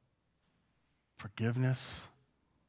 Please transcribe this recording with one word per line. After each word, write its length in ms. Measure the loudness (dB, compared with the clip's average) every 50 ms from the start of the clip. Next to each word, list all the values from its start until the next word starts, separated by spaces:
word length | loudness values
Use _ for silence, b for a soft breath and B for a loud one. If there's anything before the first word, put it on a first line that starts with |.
| _ _ _ _ _ _ _ _ _ _ _ _ _ _ _ _ _ _ _ _ _ _ _
forgiveness, 920 | -16 -16 -12 -4 0 0 2 2 4 2 2 2 2 -2 -4 -4 -6 -8 -12 -18 _ _ _ _ _ _ _ _ _ _